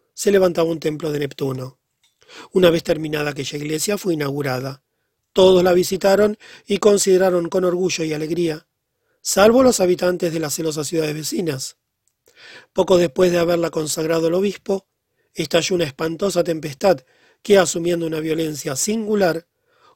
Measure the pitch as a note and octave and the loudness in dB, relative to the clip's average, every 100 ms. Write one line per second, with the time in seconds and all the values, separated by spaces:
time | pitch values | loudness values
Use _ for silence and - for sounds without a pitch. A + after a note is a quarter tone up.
0 | _ - G3+ G3 F3+ E3+ E3 E3 D#3+ D3+ | _ -4 2 4 4 2 -2 -2 -4 -4
1 | D#3+ D3 C#3 - C#3 C3 C3 - _ _ | -4 -4 -6 -6 -6 -6 -10 -16 _ _
2 | _ _ _ - - F#3+ F3 E3 - D#3 | _ _ _ -20 -2 4 4 4 0 -4
3 | D#3 D3+ D3 C#3+ C3+ D3 D3+ D#3 G#3 G3+ | -4 -4 -4 -6 -8 -8 -6 -6 -4 -4
4 | F#3 D#3+ C#3+ C#3+ C#3+ B2+ C3+ C3+ _ _ | -2 -2 -4 -4 -4 -4 -6 -12 _ _
5 | _ _ _ - F#3+ F#3 F#3 F3+ F3+ F#3+ | _ _ _ 4 6 6 4 2 0 0
6 | G3 G3 G#3 G#3+ - - - G3 G#3+ G3+ | 2 2 2 -2 -14 -14 -6 2 4 4
7 | F#3+ F#3 F#3+ F3+ E3+ F#3 F#3 F3 F#3 - | 4 4 4 0 -2 -2 0 0 -2 -2
8 | D#3+ D3+ D#3 E3+ E3 D#3 _ _ _ _ | -4 -4 -4 -4 -4 -4 _ _ _ _
9 | _ _ - F#3+ G#3+ B3 B3+ - F3+ F3+ | _ _ -2 4 6 6 4 4 2 2
10 | F3+ F3+ F3 D#3+ D3+ D#3 D#3+ D3+ C#3+ D#3+ | 0 0 -2 -4 -6 -4 -4 -4 -4 -2
11 | D#3 D3+ D3 - E3 C3+ - - _ _ | -2 -4 -6 -4 -4 -6 -10 -16 _ _
12 | _ _ _ _ - - _ - F3+ F3+ | _ _ _ _ -20 -20 _ -2 2 4
13 | E3+ - F#3 F3 E3+ E3+ E3 E3 D#3 E3 | 2 2 2 2 0 0 -2 -4 -4 -4
14 | D#3+ E3 E3 F3 G3+ - - G3 _ _ | -2 0 0 0 -2 -4 -6 -6 _ _
15 | _ _ _ - D#3+ E3+ - F3+ D3+ - | _ _ _ -10 -2 -2 0 -2 -4 -4
16 | E3 E3 G3 F3+ E3+ D#3+ D3+ C#3 G3 D3+ | -6 -4 -2 -2 -2 -4 -8 -2 2 2
17 | _ _ _ _ - G3 E3+ F3 E3+ E3+ | _ _ _ _ 2 4 4 0 -2 -2
18 | D#3+ D#3 D#3+ D#3 D#3+ D3 D#3 C3+ - A3+ | -2 -4 -4 -2 -4 -6 -8 -6 -4 -4
19 | G#3+ G#3+ F3+ D#3+ - _ _ _ _ | 0 2 2 0 -8 _ _ _ _